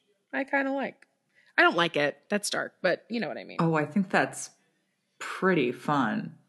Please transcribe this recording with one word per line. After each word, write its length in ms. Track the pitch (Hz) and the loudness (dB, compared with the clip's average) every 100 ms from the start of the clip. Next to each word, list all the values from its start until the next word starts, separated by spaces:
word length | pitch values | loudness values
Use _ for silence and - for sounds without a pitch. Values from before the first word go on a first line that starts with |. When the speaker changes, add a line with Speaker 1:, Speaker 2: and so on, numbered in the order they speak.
| _ _ - | _ _ -10
Speaker 1:
I 100 | 262 | -8
kinda 280 | 269 277 269 | -2 0 0
like. 360 | 269 240 - _ _ _ _ _ - | -2 -4 -8 _ _ _ _ _ 4
I 40 | |
don't 120 | 175 170 | 4 4
like 220 | 170 143 | 2 2
it. 200 | 143 - - | 0 -2 -4
That's 200 | 208 - | -2 -2
dark, 240 | 185 123 _ | -4 -6 _
but 240 | 185 - - | 0 0 -4
you 100 | 233 | -6
know 80 | 156 | -4
what 100 | 113 | -8
I 60 | |
mean. 140 | 92 92 | -8 0
Speaker 2:
Oh, 140 | 165 156 | 2 2
I 100 | 147 | 0
think 240 | 202 190 | -2 2
that's 400 | 180 131 - - _ _ _ _ _ _ - | 2 0 -4 -14 _ _ _ _ _ _ -14
pretty 520 | - - 185 165 123 | -10 -2 2 2 0
fun. 640 | 120 - 143 110 107 - - | -2 -2 0 0 -2 -6 -12